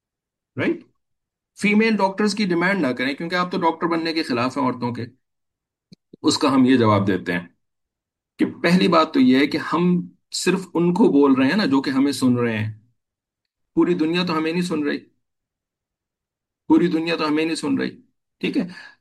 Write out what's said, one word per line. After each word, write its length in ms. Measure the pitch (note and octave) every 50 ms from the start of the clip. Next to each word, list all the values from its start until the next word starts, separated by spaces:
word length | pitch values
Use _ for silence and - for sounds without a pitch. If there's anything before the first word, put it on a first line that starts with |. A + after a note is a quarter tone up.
| _ _ _ _ _ _ _ _ _ _ -
राइट? 280 | B2+ D#3 A3+ - - - _ _ _ _ _ _ _ _ _ _ _ _ _ _
female 380 | - - G3+ G#3 G#3+ A3 A3+ G#3+
doctors 380 | G3+ F#3+ F#3+ F#3+ G#3+ G#3+ G#3+ G3
की 120 | A3 G#3+
demand 360 | F3+ F3 E3+ F3 F#3+ G3+ F#3+
ना 100 | D3+ B2+ B2
करें 220 | B2 B2+ C#3 C#3+
क्योंकि 200 | - E3+ E3+ F3+
आप 160 | F3+ F3 F3+
तो 60 | G3
doctor 300 | F3+ E3+ E3 E3 - F3+
बनने 260 | D#3+ E3+ E3 D#3+ E3 D#3+
के 100 | E3 D3+
खिलाफ 340 | - B2+ A#2 B2 C3 -
हैं 80 | C#3 C3
औरतों 280 | B2+ A#2+ A#2+ B2 B2 A#2
के। 140 | A#2 A2+ - - _ _ _ _ _ _ _ _ _ _ _ _ _ _ _ - - _ _ - - -
उसका 260 | D#3 - - D#3 C#3
हम 160 | C#3 C3+ B2+
ये 120 | B2 C3+
जवाब 280 | A#2 A2+ G#2+ G#2+ G2+ G2
देते 260 | G#2 F#2+ F2 - F2+
हैं 260 | F2 F2 - - _ _ _ _ _ _ _ _ _ _ _ _ _ _ _ _ _ -
कि 60 | -
पहली 420 | - - - - E3+ F3+ F#3 G3
बात 260 | F#3 E3+ D#3+ D#3+ D#3 -
तो 60 | C#3
ये 200 | C3 B2+ B2+ C3+
है 80 | D3+
कि 100 | - -
हम 580 | D#3 - - D#3 E3 F3 F3+ F3+ F3 - - - _ _ _
सिर्फ 440 | - - - F#3+ F3+ F#3 - - -
उनको 340 | D#3+ F3 F3 F3 F#3+ G#3 E3+
बोल 260 | C#3+ C#3+ C#3+ C#3 C3+
रहे 140 | C3 C3 C3+
हैं 60 | F3
ना 100 | A3 G3
जो 160 | C#3 C3+ C#3
कि 100 | C3+ D3
हमें 200 | C3+ C3 C#3 C#3+
सुन 260 | C3+ - C#3 B2+ B2
रहे 200 | A#2+ A#2+ A#2 A2+
हैं, 360 | G#2+ G#2+ A2 A2 - _ _ _ _ _ _ _ _ _ _ _ _ _ _ _ _ _ _ -
पूरी 180 | E3 E3 F3 F3
दुनिया 320 | D3+ D#3 D#3+ E3+ F3+ F#3
तो 80 | F3 D#3+
हमें 180 | D#3+ D#3 D#3+
नहीं 120 | E3 F3+ F3+
सुन 200 | F3+ E3 D3+ D3
रही, 140 | C#3+ C#3+ B2+ - _ _ _ _ _ _ _ _ _ _ _ _ _ _ _ _ _ _ _ _ _ _ _ _ _ _ _ _ _ _ _ _ -
पूरी 180 | D#3 D#3+ E3+
दुनिया 280 | F3 - D#3+ D#3+ E3+ E3
तो 100 | D#3 D#3+
हमें 200 | D3+ D3+ D#3 D#3+
नहीं 100 | E3 D#3+
सुन 240 | - D#3+ C#3+ C3+ B2+
रही। 120 | B2+ B2+ - - _ _ _ _ _ _ _ _
ठीक 160 | - - -
है, 120 | C4+ F3+ - - - - - - _